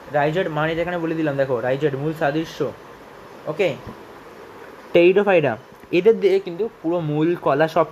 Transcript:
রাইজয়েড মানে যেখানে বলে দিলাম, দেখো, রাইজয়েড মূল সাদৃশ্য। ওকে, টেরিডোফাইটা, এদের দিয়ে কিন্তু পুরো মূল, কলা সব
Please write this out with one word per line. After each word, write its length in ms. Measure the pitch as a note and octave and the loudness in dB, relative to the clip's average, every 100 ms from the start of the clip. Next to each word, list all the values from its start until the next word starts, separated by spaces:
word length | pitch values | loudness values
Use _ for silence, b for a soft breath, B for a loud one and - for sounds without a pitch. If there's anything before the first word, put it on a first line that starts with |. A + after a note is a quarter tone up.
| - | -6
রাইজয়েড 360 | C#3+ D3 E3 F3 | -2 0 0 -2
মানে 280 | D3+ D#3 E3 | -2 -2 -2
যেখানে 220 | E3+ F3+ | -4 -4
বলে 180 | E3 D#3+ | -4 -2
দিলাম, 220 | D#3 C#3 | -2 -2
দেখো, 220 | C3+ A#2+ | -2 -2
রাইজয়েড 360 | B2 C3+ D3 C3 | -2 0 -2 -2
মূল 180 | D3+ D#3+ | -6 -2
সাদৃশ্য। 520 | D3 D#3 D#3+ - C3 - - - - - - - - | -2 -2 -6 -6 -6 -8 -18 -20 -20 -20 -20 -16 -8
ওকে, 280 | D#3+ F3+ A#2+ - - - - - - - - - - - | -2 -2 -4 -12 -18 -20 -20 -20 -20 -20 -20 -20 -20 0
টেরিডোফাইটা, 640 | F3 F3 F#3+ G#3 F3+ C#3 A2 - - - | 4 6 6 4 4 2 -2 -10 -20 -4
এদের 280 | E3+ F3 D3+ | 2 4 4
দিয়ে 200 | F#3+ F#3+ | 2 0
কিন্তু 300 | F#3+ E3+ A3 - | -2 -6 -8 -6
পুরো 180 | D#3+ F3 | -4 -2
মূল, 360 | D#3 D3 D#3+ E3+ | -2 0 0 0
কলা 320 | E3 C#3 D#3 | 0 0 2
সব 180 | E3 D#3+ | 0 -2